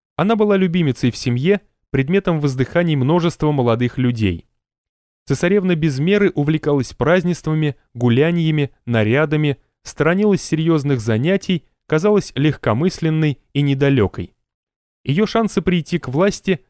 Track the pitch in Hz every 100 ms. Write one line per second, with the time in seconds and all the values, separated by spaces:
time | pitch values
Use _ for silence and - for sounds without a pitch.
0 | _ - 190 220 208 196 190 175 151 120
1 | 123 - 127 123 156 202 - _ _ 131
2 | 135 196 190 160 143 127 127 170 175 143
3 | 127 175 165 - 151 147 120 113 123 -
4 | 127 117 101 85 - _ _ _ _ _
5 | _ _ - 139 175 202 185 165 160 131
6 | 165 208 202 147 143 156 151 147 120 -
7 | 127 185 175 165 156 156 151 - _ 120
8 | 120 117 160 175 160 151 139 - - 117
9 | 107 135 156 151 151 135 _ _ - -
10 | 151 185 214 185 - 160 160 160 139 131
11 | 110 110 151 190 - 175 - _ - 156
12 | 208 208 - 127 151 - 120 110 180 -
13 | 160 156 151 131 _ 143 143 135 139 135
14 | 95 - 90 _ _ _ _ _ _ _
15 | - 151 220 226 220 - 175 175 - 175
16 | - 135 202 - - 175